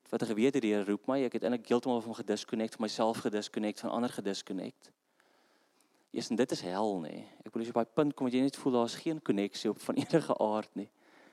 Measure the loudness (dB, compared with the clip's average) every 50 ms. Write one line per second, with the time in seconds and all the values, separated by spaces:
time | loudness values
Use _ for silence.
0 | _ -6 -4 -2 -2 0 2 4 4 4 4 4 2 2 2 2 2 2 0 0
1 | 0 0 0 0 0 0 0 0 0 0 0 0 0 2 2 2 4 2 0 0
2 | -2 -4 -8 -6 -2 -2 -2 -2 -2 -4 -2 -2 -2 -2 -4 -4 -4 -2 0 2
3 | 2 2 2 0 -2 -2 -2 -2 -4 -4 -4 -4 -2 -2 -4 -4 -4 -4 -2 0
4 | -2 -2 -4 -4 -4 -4 -4 -6 -6 -8 -6 -6 -6 -8 -10 _ -20 -20 _ _
5 | _ _ _ _ _ _ _ _ _ _ _ _ _ _ _ _ _ _ _ _
6 | _ _ -8 -6 -4 -2 0 2 2 0 0 -4 -4 -2 -2 0 0 0 0 -2
7 | -4 -6 -10 -12 -14 -16 -20 -20 -14 -8 -6 -6 -4 -2 0 -2 -2 0 2 2
8 | 2 2 2 0 0 2 2 2 2 2 0 0 0 2 4 4 4 2 -2 -4
9 | -4 -4 -4 -2 0 0 2 2 2 0 -2 -2 0 -2 -2 -2 -2 -2 0 0
10 | 0 4 4 2 4 2 0 2 2 2 2 0 -2 -4 -6 -8 -8 -10 _ _
11 | _ _ -20 -20 -20 -20